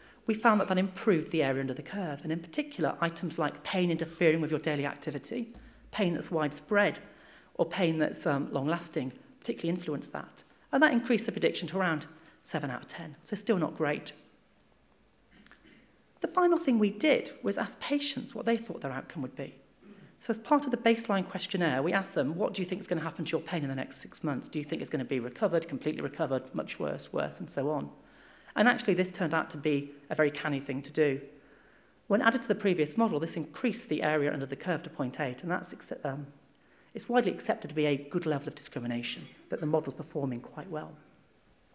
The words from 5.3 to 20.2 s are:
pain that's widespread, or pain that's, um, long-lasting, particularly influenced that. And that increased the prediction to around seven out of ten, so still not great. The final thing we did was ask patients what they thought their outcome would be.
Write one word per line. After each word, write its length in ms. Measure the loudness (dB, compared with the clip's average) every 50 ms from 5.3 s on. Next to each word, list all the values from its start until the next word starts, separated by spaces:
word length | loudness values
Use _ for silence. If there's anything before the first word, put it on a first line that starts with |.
| -6 -6 -6 -8 -10 -16 -20 -20 -20 -20 -20 -8
pain 220 | -2 0 2 2 2
that's 180 | 0 -2 -2
widespread, 680 | 0 0 0 0 -2 -4 -4 0 4 4 4 4 2 -2 -8 -18 -20 -20 -20 -20 -20 -20 -20 _ 0
or 100 | 0 0
pain 340 | 0 2 2 2 2 4 4
that's, 260 | 2 0 0 0 0
um, 260 | 0 2 2 0 0
long-lasting, 640 | -2 -2 0 0 0 -2 -2 -4 -4 -4 -4 -4 -6 -10 -16 -20 -20 -10
particularly 300 | -6 -6 -6 -2 -2 -2
influenced 440 | -2 -2 -2 -4 -6 -6 -6 -8 -10
that. 300 | -10 -10 -12 -16 -20 -20 _ _ _ _ _
And 100 | 2 6
that 120 | 6 6 6
increased 320 | 4 2 2 2 2 2
the 60 | 0
prediction 360 | -2 0 2 0 0 0 -4 -4
to 80 | -2 0
around 280 | 0 2 0 -2 -4 -8 -14 -20 -20 -20 -20 _ _
seven 260 | -6 -4 -4 -2 -4
out 140 | -6 -6 -8
of 40 | -12
ten, 280 | -12 -12 -12 -12 -14 -16 -12
so 120 | -8 -6
still 220 | -4 0 2 2 2
not 180 | 2 0 0
great. 380 | 0 0 0 0 -2 -4 -8 -10 -10 -14 _ _ _ _ _ _ _ _ _ _ _ _ _ _ _ _ _ _ _ _ _ _ -20 -20 -20 -20 -20 _ -20 -20 -20 -20 _ _ _ _ _ _ _
The 60 | -6 -2
final 300 | 2 4 6 6 6 6
thing 220 | 4 4 4 6
we 120 | 6 4
did 400 | 4 4 4 4 6 4 4 -2 -8 -4 -2
was 140 | -2 0 0
ask 220 | -2 -4 -6 -8
patients 540 | -4 -2 0 0 0 -2 -4 -6 -8 -8 -8
what 120 | -4 0
they 100 | 0 0
thought 260 | 0 0 -4 -8 -6
their 100 | -6 -6
outcome 300 | -6 -6 -8 -8 -8 -8
would 140 | -8 -6 -6
be. 200 | -8 -10 -10 -12 -16 -20 _ _ _ -20 -20 -20 -20 -20 -20 -20 -10